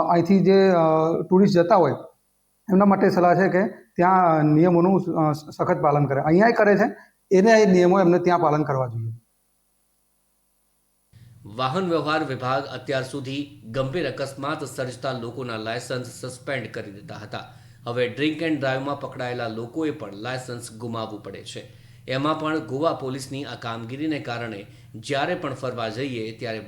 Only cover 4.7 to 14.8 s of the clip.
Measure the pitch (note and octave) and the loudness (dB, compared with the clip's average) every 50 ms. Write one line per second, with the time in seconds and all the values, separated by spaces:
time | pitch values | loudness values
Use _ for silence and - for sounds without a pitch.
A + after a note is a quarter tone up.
4.7 | E3+ E3+ E3 F#3 G3 F3+ - F3 E3 E3+ D#3 D3+ D3 D3 - - - - E3 - | 6 4 4 4 4 2 0 0 0 0 0 0 0 -2 -6 -14 -6 -4 -2 0
5.7 | F3+ E3 D#3+ D3 C#3+ D3 C#3+ C3+ C#3 C3+ C#3+ D#3 D#3+ F#3 G#3+ A#3+ A#3 - G#3+ G3+ | 0 2 2 2 2 2 2 2 0 0 2 4 4 6 6 4 4 4 4 4
6.7 | G3+ F3+ A3 C#4+ - - - _ _ _ _ _ G3 F#3 F#3+ A3+ A3+ A3 G#3+ F#3+ | 4 4 2 0 -2 -8 -18 _ _ _ _ _ 4 4 6 6 6 6 6 6
7.7 | F#3 F3+ F3 F3 F3+ G3 F#3 E3+ F3 F3 F3 F3+ F3 E3+ E3 D3+ D3 D#3 D3+ D3 | 6 6 6 6 6 4 4 4 4 4 4 2 2 2 2 2 2 0 0 -2
8.7 | C3+ C3 B2+ A#2+ A2+ A#2 A2+ A2+ A2+ A#2 _ _ _ _ _ _ _ _ _ _ | -2 -2 -2 -4 -4 -6 -8 -8 -10 -12 _ _ _ _ _ _ _ _ _ _
9.7 | _ _ _ _ _ _ _ _ _ _ _ _ _ _ _ _ _ _ _ _ | _ _ _ _ _ _ _ _ _ _ _ _ _ _ _ _ _ _ _ _
10.7 | _ _ _ _ _ _ _ _ _ - - - - - - G2+ G#2 A#2+ B2+ B2+ | _ _ _ _ _ _ _ _ _ -20 -20 -20 -20 -20 -20 -16 -8 -6 -4 -2
11.7 | D3 F#3+ F#3+ F3 E3 D#3 C#3+ D3 D#3 D#3+ D3+ C3+ C3 A2+ B2 B2+ C3+ C#3 C#3 C3+ | -2 -2 -2 0 -2 -2 -2 -2 -2 -2 -2 -4 -6 -6 -4 -4 -4 -4 -4 -8
12.7 | C3 B2 - D3 C3+ C3 B2+ B2+ - C#3 B2+ C3 C3+ C#3+ C#3+ - - - - A2+ | -12 -12 -8 -4 -4 -4 -4 -6 -8 -10 -8 -8 -8 -8 -8 -10 -14 -20 -18 -8
13.7 | A2+ C3+ C3 C3+ C#3+ F3+ D#3 C3 B2+ - C#3 C3 - C#3+ C#3 C#3+ D#3 D3+ D3 B2 | -4 -4 -4 -2 -4 -4 -4 -4 -4 -6 -8 -8 -8 -8 -6 -6 -6 -6 -8 -10
14.7 | - - | -8 -8